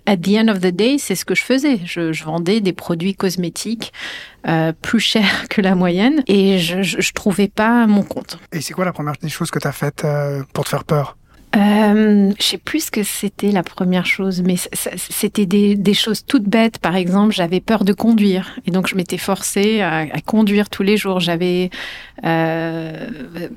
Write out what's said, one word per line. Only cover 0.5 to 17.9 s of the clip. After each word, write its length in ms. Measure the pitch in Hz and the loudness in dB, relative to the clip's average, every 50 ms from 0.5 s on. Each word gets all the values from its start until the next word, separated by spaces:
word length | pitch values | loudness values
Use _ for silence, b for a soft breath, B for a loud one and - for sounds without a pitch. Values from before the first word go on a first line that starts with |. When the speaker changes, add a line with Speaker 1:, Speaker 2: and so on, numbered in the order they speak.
| 208 190 | 2 2
Speaker 1:
the 160 | 180 185 175 | 0 0 0
day, 220 | 170 214 254 285 | 2 2 2 2
c'est 180 | 285 - - 190 | 0 -2 -4 -6
ce 80 | - - | -6 -2
que 100 | - 185 | -2 -2
je 100 | - - | -2 0
faisais. 360 | - 247 269 277 294 254 180 175 | 0 0 2 2 2 0 0 -2
Je, 260 | 170 - 175 170 160 | -6 -4 -4 -2 -2
je 120 | 160 156 160 | -2 -4 -4
vendais 340 | 156 160 175 175 180 214 226 | -4 -4 -2 0 2 0 2
des 140 | 196 185 165 | 2 0 -2
produits 420 | - - - 175 165 175 196 196 | -2 -4 -4 -4 -2 0 -2 -2
cosmétiques, 800 | - 196 185 170 185 175 165 - - - 208 233 226 - - B B B B B B B B B B - | 0 -2 -2 -2 -2 -4 -4 -6 -8 -6 -6 -6 -6 -8 -12 B B B B B B B B B B -2
euh, 280 | - 165 160 160 160 160 - | 0 0 2 2 0 -2 -4
plus 180 | - - - 214 | -4 -2 0 0
chers 480 | - - - 226 202 190 - - - | 0 2 2 2 2 2 0 -2 -4
<laughs> 20 | - | -4
que 120 | - 220 | -2 0
la 120 | 190 185 190 | 2 2 2
moyenne 480 | 180 185 180 170 185 208 262 311 302 262 | 2 2 2 2 2 2 2 2 2 2
et 320 | - 196 196 190 196 196 185 | 4 4 4 4 4 4 2
je, 220 | 165 165 175 190 | 0 -2 -2 -2
je, 180 | 196 156 - - | -2 -2 -2 -2
je 140 | - - - | -4 -4 -4
trouvais 340 | - - 214 170 - 196 | -2 -2 -2 2 2 0
pas 400 | 196 - - 214 226 240 240 233 | 0 2 0 2 4 4 4 4
mon 160 | 214 208 202 - | 4 4 2 2
compte. 340 | - - - - - - 165 - - | -2 -6 -10 -10 -12 -16 -18 -16 -10
Speaker 2:
Et 80 | - 156 | -8 -8
c'est 140 | 135 - 160 | -8 -6 -4
quoi 100 | 185 185 | -4 -4
la 80 | 180 | -4
première 240 | - - 147 147 147 - | -4 -4 -6 -6 -6 -6
des 80 | - 151 | -8 -8
choses 220 | - - 170 - | -6 -6 -6 -4
que 80 | - 151 | -4 -4
t'as 120 | - 143 | -4 -4
faites, 320 | 135 - 143 143 - - - | -4 -2 -4 -4 -4 -2 -4
euh, 400 | 151 147 147 143 143 143 139 131 _ | -2 -2 -2 -2 -2 -4 -6 -8 _
pour 140 | - 151 139 | -6 -6 -4
te 40 | - | -2
faire 140 | - 139 - | -4 -6 -2
peur ? 320 | - 160 147 135 - - _ b b b b b - - | 0 0 0 0 -4 -8 _ b b b b b 0 2
Speaker 1:
Euh, 800 | 208 202 208 208 214 214 208 208 214 214 214 208 202 196 196 202 - | 4 4 4 4 4 4 4 6 6 6 6 6 6 6 4 2 0
je 40 | - | -2
sais 120 | - 196 | -4 -4
plus 280 | 180 - - - 302 - | -4 -8 -4 -4 -4 -4
ce 60 | - | -2
que 120 | - 220 202 | -4 -4 -4
c'était 480 | - - - 214 196 - - 196 202 | -4 -4 -6 -6 -6 -4 -2 0 2
la 100 | 208 185 | 2 2
première 440 | 160 - - - 185 180 180 180 175 | 0 -2 -4 -2 0 2 2 0 0
chose, 360 | - - - 190 190 180 180 | 0 -2 -2 -2 -2 -2 0
mais 140 | 175 185 180 | 0 0 0
c-, 140 | 175 - - | 0 -4 -6
c-, 220 | - - - - - | -8 -8 -8 -8 -8
c'était 500 | 180 - - - - - 196 - 220 202 | -8 -10 -8 -6 -4 -4 -2 0 0 0
des, 300 | 170 202 202 202 202 208 | 2 4 4 4 4 2
des 180 | 208 180 202 202 | 2 2 2 2
choses 300 | - - - 208 - - | 2 0 -2 -2 -4 -2
toutes 220 | - - 254 202 | 0 0 2 2
bêtes. 300 | 196 233 226 226 226 - | 2 2 4 2 2 0
Par 180 | - - 170 180 | -2 -2 0 0
exemple, 400 | 190 180 175 185 202 208 214 208 | 0 0 2 2 4 4 4 2
j'avais 240 | - 170 165 185 180 | 0 0 0 0 -2
peur 240 | - - 220 214 202 | 0 0 0 2 2
de 80 | 196 | 0